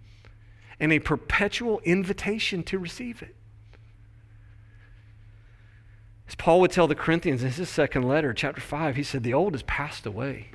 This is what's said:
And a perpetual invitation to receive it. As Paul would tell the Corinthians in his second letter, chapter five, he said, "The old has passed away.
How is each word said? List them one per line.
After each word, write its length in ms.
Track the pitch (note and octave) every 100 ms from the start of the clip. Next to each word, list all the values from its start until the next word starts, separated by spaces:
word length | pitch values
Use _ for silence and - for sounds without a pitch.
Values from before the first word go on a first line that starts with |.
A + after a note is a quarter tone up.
| - - - - - - - -
And 120 | D#3
a 60 | D3+
perpetual 840 | D3+ C#3+ - - G#3 - A#3+ G#3+
invitation 760 | E3 F#3 F#3+ F#3+ G3+ A3 - F3+
to 140 | - F#3+
receive 440 | E3+ - B3 A3+
it. 140 | - - - - - - - - - - - - - - - - - - - - - - - - - - - - - - -
As 80 |
Paul 260 | - F3 F3
would 100 | F3
tell 160 | F3+ D#3+
the 80 |
Corinthians 480 | D3 - E3 D#3+ B2+
in 80 | B2+
his 180 | C#3 F3
second 360 | - C#3+ C#3
letter, 280 | B2+ D3+ C#3+
chapter 280 | G#2+ C#3+ C3
five, 360 | - D3 D#3+ B2+
he 60 |
said, 200 | C#3+ C3+
"The 120 | A#2+
old 180 | F3+ G3+
has 80 | C3
passed 420 | - - D3 - A2+
away. 400 | G#2 C#3 A2+ -